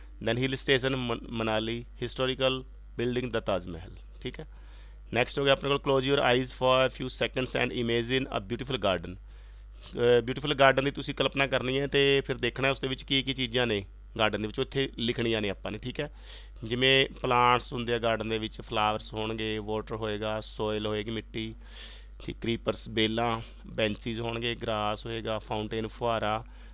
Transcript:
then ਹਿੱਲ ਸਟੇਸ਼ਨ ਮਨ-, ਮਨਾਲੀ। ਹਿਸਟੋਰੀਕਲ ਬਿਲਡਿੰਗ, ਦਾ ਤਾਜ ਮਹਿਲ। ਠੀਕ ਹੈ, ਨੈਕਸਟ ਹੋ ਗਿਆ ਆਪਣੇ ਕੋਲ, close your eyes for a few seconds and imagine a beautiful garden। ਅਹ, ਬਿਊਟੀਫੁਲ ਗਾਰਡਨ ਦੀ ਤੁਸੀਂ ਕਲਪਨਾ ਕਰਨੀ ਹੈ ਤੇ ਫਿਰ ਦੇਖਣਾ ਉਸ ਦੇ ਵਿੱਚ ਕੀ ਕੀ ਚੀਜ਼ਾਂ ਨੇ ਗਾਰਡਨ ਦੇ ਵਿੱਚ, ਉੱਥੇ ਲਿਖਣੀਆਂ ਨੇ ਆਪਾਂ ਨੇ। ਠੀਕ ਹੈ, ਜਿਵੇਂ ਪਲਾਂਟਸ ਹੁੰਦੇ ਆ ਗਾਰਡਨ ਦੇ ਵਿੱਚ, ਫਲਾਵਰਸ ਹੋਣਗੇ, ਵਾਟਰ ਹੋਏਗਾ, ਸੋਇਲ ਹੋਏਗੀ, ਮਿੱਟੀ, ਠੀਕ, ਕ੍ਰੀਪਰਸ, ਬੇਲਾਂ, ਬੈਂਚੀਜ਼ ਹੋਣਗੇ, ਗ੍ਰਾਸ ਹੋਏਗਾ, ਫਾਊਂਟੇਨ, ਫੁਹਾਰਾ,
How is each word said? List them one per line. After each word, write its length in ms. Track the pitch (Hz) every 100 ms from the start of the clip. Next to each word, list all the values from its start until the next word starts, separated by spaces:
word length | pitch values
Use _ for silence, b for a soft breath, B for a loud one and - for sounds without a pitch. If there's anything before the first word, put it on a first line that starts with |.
| B - 107
then 120 | 117
ਹਿੱਲ 180 | 131 131
ਸਟੇਸ਼ਨ 400 | - 131 131 131
ਮਨ-, 320 | 123 113 -
ਮਨਾਲੀ। 560 | 117 113 110 113 120 120 -
ਹਿਸਟੋਰੀਕਲ 640 | 120 - 131 131 131 131 127 - - -
ਬਿਲਡਿੰਗ, 340 | 123 123 123
ਦਾ 80 | 110
ਤਾਜ 280 | - 95 90
ਮਹਿਲ। 240 | 82 90 - - -
ਠੀਕ 180 | 127 143
ਹੈ, 80 | 151 b b b b b -
ਨੈਕਸਟ 260 | 110 123 147
ਹੋ 40 |
ਗਿਆ 100 | 139
ਆਪਣੇ 160 | 135 139
ਕੋਲ, 80 | 143
close 360 | 143 135 131
your 180 | 139 131
eyes 160 | 123 127
for 400 | - 127 127 131
a 80 | -
few 100 | 127
seconds 580 | - 117 135 127 131
and 200 | 123 123
imagine 540 | 117 117 117 131 135 117
a 40 | 98
beautiful 260 | 117 127 127
garden। 400 | 98 90 87 90 - b b b b -
ਅਹ, 420 | - - 120 120
ਬਿਊਟੀਫੁਲ 340 | 117 131 147 139
ਗਾਰਡਨ 280 | 135 131
ਦੀ 80 | 139
ਤੁਸੀਂ 240 | 143 143 -
ਕਲਪਨਾ 320 | 135 135 139
ਕਰਨੀ 320 | 127 123 135
ਹੈ 80 | 143
ਤੇ 340 | 139 139 139
ਫਿਰ 160 | - 120
ਦੇਖਣਾ 320 | 120 - 135
ਉਸ 100 | 135
ਦੇ 80 | 135
ਵਿੱਚ 160 | 131
ਕੀ 200 | - 135
ਕੀ 100 | 135
ਚੀਜ਼ਾਂ 340 | 127 123 123 117
ਨੇ 180 | 104 98 - - 110
ਗਾਰਡਨ 220 | 107 101
ਦੇ 60 | 107
ਵਿੱਚ, 120 | 117
ਉੱਥੇ 300 | 131 139 135 -
ਲਿਖਣੀਆਂ 440 | 117 123 117 110
ਨੇ 80 | 104
ਆਪਾਂ 220 | 92 95
ਨੇ। 60 | 104
ਠੀਕ 220 | 127 139
ਹੈ, 120 | 147 - B B B -
ਜਿਵੇਂ 440 | 110 123 131 135 135 -
ਪਲਾਂਟਸ 520 | 131 120 123 123 -
ਹੁੰਦੇ 200 | 127 117
ਆ 40 | 117
ਗਾਰਡਨ 320 | 113 110 110
ਦੇ 80 | 110
ਵਿੱਚ, 240 | 110 -
ਫਲਾਵਰਸ 520 | - 113 107 110 -
ਹੋਣਗੇ, 440 | 110 110 113 110 107
ਵਾਟਰ 380 | 104 107 104 110
ਹੋਏਗਾ, 460 | 110 104 107 107
ਸੋਇਲ 440 | - - 107 107 107
ਹੋਏਗੀ, 260 | 107 107
ਮਿੱਟੀ, 440 | 110 - 117 113 110 B B B B B - -
ਠੀਕ, 120 | -
ਕ੍ਰੀਪਰਸ, 480 | 110 117 - 107 -
ਬੇਲਾਂ, 520 | 110 110 113 120 113 117 B -
ਬੈਂਚੀਜ਼ 520 | - 110 104 120 113
ਹੋਣਗੇ, 360 | 117 117 120 117
ਗ੍ਰਾਸ 500 | 120 107 104 107 117
ਹੋਏਗਾ, 340 | 113 110 110
ਫਾਊਂਟੇਨ, 480 | - 110 107 113 110
ਫੁਹਾਰਾ, 560 | - 120 110 107 110 - B B